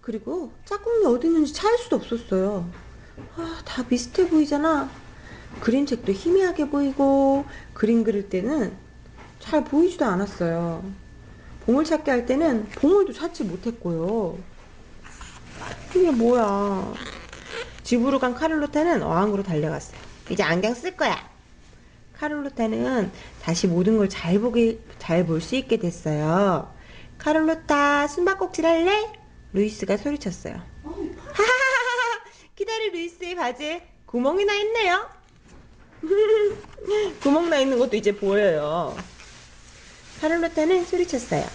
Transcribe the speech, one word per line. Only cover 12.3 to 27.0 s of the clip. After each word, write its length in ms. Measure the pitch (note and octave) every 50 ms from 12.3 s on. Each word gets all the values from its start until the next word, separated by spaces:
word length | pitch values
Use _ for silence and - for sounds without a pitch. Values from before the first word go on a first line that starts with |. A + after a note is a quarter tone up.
| B3+ C#4 E4 D#4+ B3+ A3 G#3 - -
보물도 360 | - - C#4+ F#4 G#4 G4 G4 B3
찾지 320 | - D4+ F4 - - D4+
못했고요. 920 | G3 E3 F3 - A#3+ A#3 A#3 - F3+ E3+ D#3+ E3 F3+ G#3+ A#3 G#3 E3+ E3 F3 F#3 - - - - - - - - - - - - - - - - - - - - - - - - - - - - - -
이게 160 | F4+ F#4 E4+
뭐야. 840 | C#4+ A#3 A3+ A#3 A#3+ B3 A3+ G#3 G3 G3+ G3+ G3+ G3 F#3+ F#3 - - - - - - - - - - - - - - A4+ B4 - - - -
집으로 340 | - B3 B3 A#3 C4+ C4+ C4+
간 160 | C4 B3 B3
카를로타는 680 | B3 D4+ D#4+ D#4+ D#4 D4 C#4+ D4 D4+ D#4 E4+ E4+ A3+ D3+
어항으로 400 | D3 D#3+ E3+ G3 G#3+ G#3 G3 G3
달려갔어요. 560 | F#3+ E3+ D3+ D3 - D#3+ D3 - - - - - - - - - -
"이제 120 | C#3+ - G3+
안경 320 | D3+ E3 F3 F#3+ G#3+ B3
쓸 220 | A#3+ - F#4 F4+
거야." 340 | - D#4 B3 F3+ - - - - - - _ - - - - - - - - - - - - - -
카를로타는 920 | - D4+ D4+ D4 C#4+ C#4 C4+ - A#3 A3 A3 A3+ A#3+ B3+ C4 B3 G3 F3+ - - - - - - -
다시 240 | - E3+ E3+ - F#3+
모든 300 | E3+ E3+ F3+ F#3+ A3 A3
걸 100 | G3+ F#3+
잘 300 | F#3+ - - E3+ F3 G#3
보게, 380 | A3 B3 A3+ A#3 A#3 A3+ A3+ - - - - -
잘 280 | - - E3+ E3+ F3+
볼 140 | D#3+ E3 D#3
수 140 | E3+ - -
있게 200 | C4 C4 - A#3 A3
됐어요. 920 | - F3 E3+ - - D#3+ D3+ D3+ D3+ D3+ E3 F#3 G3+ G3 F3+ D3 B2+ - - - - - - -